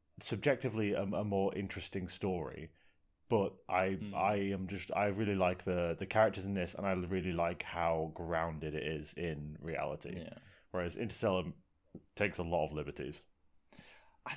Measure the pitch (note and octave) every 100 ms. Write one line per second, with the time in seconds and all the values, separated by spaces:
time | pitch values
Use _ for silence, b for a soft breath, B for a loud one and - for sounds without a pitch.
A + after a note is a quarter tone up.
0 | _ - - G#2+ D3 C3 B2+ A2 G#2 G2+
1 | G2 D#2+ G#2+ G2 G2 - G2 - - G2+
2 | F#2 - G2+ F2+ C#2 - D#2+ - - _
3 | _ _ _ A2+ G2 - - F2+ F#2+ F#2+
4 | G#2 F#2+ F#2+ G#2 G2 G2 F#2+ F#2+ - -
5 | G#2 G2 G#2+ G2 F2+ F2+ - F2+ E2+ E2
6 | F#2 A2 A2 G2 F#2+ G2 F2 - G2 F#2
7 | F2 F#2+ F2+ E2+ E2+ F2 - E2+ E2+ E2
8 | D#2+ D#2+ E2+ E2 E2 D#2 D#2 D2 D2+ D#2
9 | D2+ - E2+ D2 D2+ D2+ E2 D#2+ C#2+ D2
10 | - - D#2+ - b b b F#2 F2 -
11 | A2+ - A2+ F#2 E2 - _ _ _ -
12 | - - G#2 - E2+ E2+ D#2 D2+ C#2+ -
13 | C#2 D2+ - _ _ _ _ B B B
14 | B B -